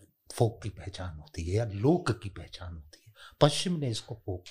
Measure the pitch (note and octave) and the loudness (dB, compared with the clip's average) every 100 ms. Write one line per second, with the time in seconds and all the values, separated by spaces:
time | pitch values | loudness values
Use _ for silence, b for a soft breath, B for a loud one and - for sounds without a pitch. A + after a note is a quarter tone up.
0 | - _ - - A#2 - G#2+ - - - | -10 _ -6 2 2 2 -10 -10 -12 -10
1 | F#2 D#2 - - E2 G2 A#2 G2+ A#2 E3+ | -10 -10 -12 -8 0 0 0 2 4 4
2 | - A2 G2+ - E2 - F2 E2 - - | 4 -2 -4 -12 -14 -12 -12 -12 -14 -20
3 | - - b b D3 D3+ G3 E3+ C#3 A2 | -20 -20 b b 6 6 0 0 -2 -4
4 | - A#2+ - F2+ - | -6 -12 -6 -6 -6